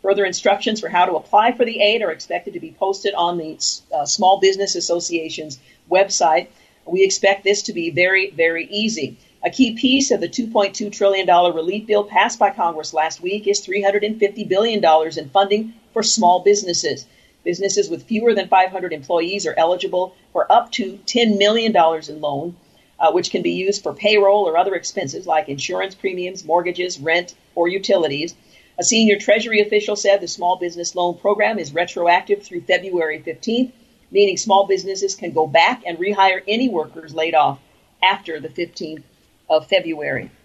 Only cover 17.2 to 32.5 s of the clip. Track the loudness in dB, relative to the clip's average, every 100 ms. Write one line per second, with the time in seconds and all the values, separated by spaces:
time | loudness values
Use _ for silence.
17.2 | _ _ -6 -4 -2 0 -2 -6 -4 0
18.2 | 2 2 2 2 2 -2 -8 -8 -2 -2
19.2 | 0 -4 -2 2 2 2 -2 -2 -4 _
20.2 | _ -4 4 4 2 -6 -6 -8 -4 0
21.2 | 2 4 4 2 2 4 4 2 -8 -8
22.2 | -6 -6 -8 -12 _ _ _ 0 2 2
23.2 | -2 -4 -4 -2 -4 -4 -8 -2 2 4
24.2 | 4 4 2 0 0 -2 -6 -8 -8 -8
25.2 | -2 -2 -2 -8 -6 -6 -6 -6 -6 -6
26.2 | -8 -10 -2 0 0 -6 -8 -6 -2 -2
27.2 | -2 _ _ -2 -2 -2 0 0 0 -2
28.2 | -8 -10 _ _ _ -4 0 4 4 4
29.2 | 2 0 2 0 2 0 0 0 2 2
30.2 | 0 -4 -2 -2 -4 -6 -8 -2 -2 0
31.2 | -2 2 0 -2 -6 -4 -4 0 2 2
32.2 | 2 -4 -4